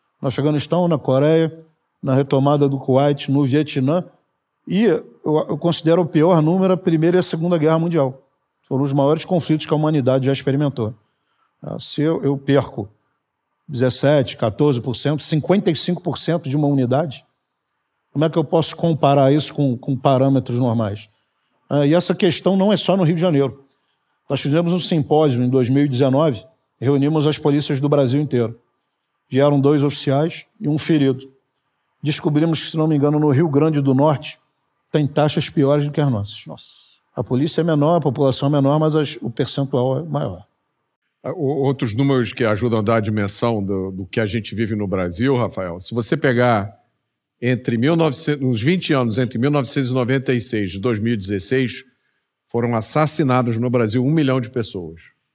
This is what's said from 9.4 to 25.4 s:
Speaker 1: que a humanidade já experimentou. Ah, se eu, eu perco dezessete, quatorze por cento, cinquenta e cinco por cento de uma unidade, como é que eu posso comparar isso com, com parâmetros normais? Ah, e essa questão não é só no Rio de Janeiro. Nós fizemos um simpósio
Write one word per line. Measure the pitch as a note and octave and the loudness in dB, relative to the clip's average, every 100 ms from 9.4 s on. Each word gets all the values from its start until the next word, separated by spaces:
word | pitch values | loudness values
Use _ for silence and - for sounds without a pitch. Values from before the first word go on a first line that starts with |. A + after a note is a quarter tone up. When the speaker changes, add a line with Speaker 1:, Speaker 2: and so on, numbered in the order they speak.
| - D#3 D#3 | 0 -2 0
Speaker 1:
que | |
a | D3+ | 0
humanidade | D#3 D#3 B2+ C3 C3 | 0 0 2 2 2
já | |
experimentou. | C#3 - C#3 D3 - G#2+ - _ _ _ _ _ _ | -2 -2 0 -2 -2 -6 -6 _ _ _ _ _ _
Ah, | - - | -14 -12
se | - - | -10 -4
eu, | D3+ E3 | -2 0
eu | D#3+ C#3 | -2 -2
perco | C#3 C#3 - - G2+ _ _ _ _ _ _ _ - | 0 0 0 -6 -12 _ _ _ _ _ _ _ -10
dezessete, | C3+ B2+ A#2 C3+ D3 B2 - | -2 -2 0 2 2 2 -2
quatorze | A#2 G2 D3 B2 | -4 0 0 0
por | A2 | -4
cento, | A2+ C#3+ D3 | -6 -4 -4
cinquenta | - D#3 - F#3+ G3 | -2 -4 0 0 2
e | |
cinco | D#3+ - F3 | -2 -2 -6
por | E3+ C3 | -6 -6
cento | - E3+ D3 | -4 -4 -2
de | C#3+ | -2
uma | D3 | 0
unidade, | C#3+ B2 C3 D#3 - _ _ _ _ _ _ _ _ _ | 2 2 0 -2 -8 _ _ _ _ _ _ _ _ _
como | C#3 | -2
é | D#3+ | 0
que | D#3+ | 0
eu | |
posso | D3 E3 D3+ - | 0 0 -2 -2
comparar | E3+ D#3 C#3 C#3 C3+ | -2 2 4 4 4
isso | D3 C#3+ | 2 0
com, | - C#3 A#2+ | -2 -2 -2
com | - B2+ | -4 -2
parâmetros | C#3+ C3 C3+ C3+ B2+ A#2+ | 2 2 4 2 0 -2
normais? | B2+ A2+ G#2+ G#2 - _ _ _ _ _ - | 0 0 -2 -6 -12 _ _ _ _ _ -4
Ah, | C#3+ | 0
e | C#3+ | 2
essa | E3 F3 | 2 0
questão | F3+ F#3 - - F#3+ | 0 0 2 0 2
não | F#3+ | 2
é | G3+ | 0
só | - F#3+ | 2 2
no | |
Rio | D#3+ E3 | 2 2
de | |
Janeiro. | F3+ C#3+ C#3 - - _ _ _ _ _ - | 2 2 0 -2 -20 _ _ _ _ _ -8
Nós | C#3 | -4
fizemos | C#3+ D3+ E3+ | 0 0 0
um | F3+ | -2
simpósio | - E3 B2 D3+ D#3 B2 | 0 -2 2 4 4 2